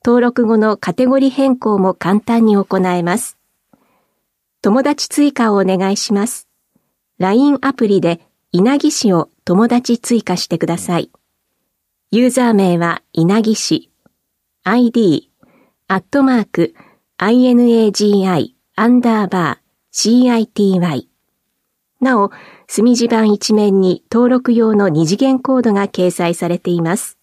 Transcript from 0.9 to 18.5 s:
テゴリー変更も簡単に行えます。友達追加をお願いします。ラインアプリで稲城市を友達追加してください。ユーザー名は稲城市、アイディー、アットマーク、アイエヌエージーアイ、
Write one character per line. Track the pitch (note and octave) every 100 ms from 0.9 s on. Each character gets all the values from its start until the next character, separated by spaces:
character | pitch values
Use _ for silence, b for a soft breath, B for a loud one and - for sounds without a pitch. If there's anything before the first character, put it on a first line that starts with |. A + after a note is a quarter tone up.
テ | F3 B3+
ゴ | C4+
リ | C4+
ー |
変 | C4 C4+ B3+
更 | G#3+ G3+
も | F#3
簡 | F#3 E3+ G3+
単 | - A#3
に | A3 G3+
行 | F#3+ F#3+ F#3
え | F3+
ま | E3+ G#3
す。 | - - _ _ _ _ _ _ _ _ _ _ _ _
友 | G#3 A#3
達 | C#4 D4 -
追 | - D4
加 | C#4 A3+
を | G3+
お |
願 | F#3 F#3 F#3+
い | G3+
し | -
ま | G3+ A3
す。 | - _ _ _ _ _ _ _ _
ラ | F#3
イ | G#3+ C#4+
ン | C4+
ア | C#4
プ | C4+ G#3+
リ | G3
で | E3 E3+ b b _ F3
稲 | A3 C#4
城 | D4+
市 | - A3
を | F3 D3+ _
友 | - F3+ A#3
達 | A#3+ B3 A#3
追 | - A#3
加 | - F3+
し | -
て | E3+
く | E3
だ | E3+
さ | - E3+
い。 | - _ _ _ _ _ _ _ _ _ _
ユ | G#3 B3
ー |
ザ | B3+ A#3+
ー |
名 | G#3 F#3+ F3
は | E3+ - _
稲 | - E3 G#3+
城 | G#3+ G#3+
市、 | - D#3+ _ _ _ _ _ _ _ _
ア | F3+ A#3
イ | A#3+
デ | A#3
ィ | G3+ C#3+
ー、 | _ _ b b b b _
ア | F#3+
ッ | _
ト | C#4+
マ | C4+ B3
ー |
ク、 | G3+ - E3+ b b b b -
ア | F#3+
イ | B3 B3+
エ |
ヌ | A#3+
エ | A#3+ A3+ A3
ー |
ジ | G3+ G#3
ー | G3+ F#3+
ア | E3+
イ、 | -